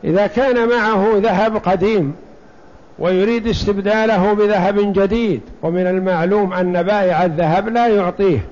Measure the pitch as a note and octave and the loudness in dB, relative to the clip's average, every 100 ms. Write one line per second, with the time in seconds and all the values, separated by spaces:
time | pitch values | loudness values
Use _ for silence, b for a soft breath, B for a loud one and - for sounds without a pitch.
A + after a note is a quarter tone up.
0 | D#3+ F3 G3+ G#3+ C4+ B3 A#3 A#3+ G#3+ G#3+ | 0 0 0 0 0 0 0 0 0 0
1 | G3+ G#3+ G#3+ F#3 A3 A3 F3+ F#3+ G3 G#3+ | 2 2 2 2 0 0 -2 0 2 0
2 | C#3+ D3+ - - - - - - - - | -2 -6 -16 -20 -20 -20 -20 -20 -20 -6
3 | D#3+ F#3 G3+ A#3 A3+ G3 - G3+ G3 G#3+ | -2 0 0 0 -2 -2 -2 -2 0 0
4 | A3 G#3 G3 G#3 G#3 G#3 F#3 G3+ G#3 G3 | 2 2 2 2 2 2 0 0 0 0
5 | G3 A3+ A3+ C3 - - D#3+ F3 F3+ F#3 | 0 0 0 -2 -6 -8 -4 -2 0 0
6 | F#3 F3 F3 G#3 G3 F#3 F3+ F3 F3 G#3 | 0 0 0 0 0 -2 -2 0 0 0
7 | F#3+ D#3+ F3 D#3 D#3+ E3+ G#3 A#3+ A#3+ G#3 | 2 2 0 0 0 0 0 0 2 2
8 | F3+ F3+ G3+ C3+ F2 | 0 0 0 0 -4